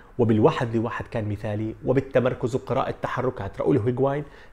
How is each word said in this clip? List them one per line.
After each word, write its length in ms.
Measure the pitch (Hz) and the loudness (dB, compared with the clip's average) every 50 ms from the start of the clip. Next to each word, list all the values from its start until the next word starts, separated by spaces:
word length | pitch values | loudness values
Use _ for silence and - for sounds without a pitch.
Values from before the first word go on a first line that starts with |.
| - - - - | -20 -16 0 0
وبالواحد 580 | 117 107 110 107 117 160 - - 135 117 113 | 4 4 6 6 6 4 4 4 -2 0 0
لواحد 280 | 113 107 117 - - - - | -2 -2 -2 -4 -6 -10 -6
كان 180 | - 120 104 104 | -6 -6 -4 -4
مثالي، 460 | 104 104 - 110 104 107 110 110 110 - - | -6 -6 -4 -6 -4 -4 -4 -6 -6 -6 0
وبالتمركز 680 | 131 127 135 135 - - 131 117 123 131 - - 113 123 | 2 2 2 2 2 2 2 2 2 0 0 -4 -2 -2
وقراءة 400 | 123 - - 120 131 127 - 120 - - | -2 -2 -2 -2 -2 0 -2 -4 -6 -6
تحركات 560 | - - 131 120 127 - 101 98 98 - - | -6 -4 -2 -2 -2 -2 -4 -8 -8 -6 -2
راؤول 200 | - - - 123 | 0 2 2 2
هيغواين 460 | 104 127 123 127 131 139 139 147 143 - - - - - | 2 0 0 2 0 0 0 -2 -6 -8 -14 -20 -20 -20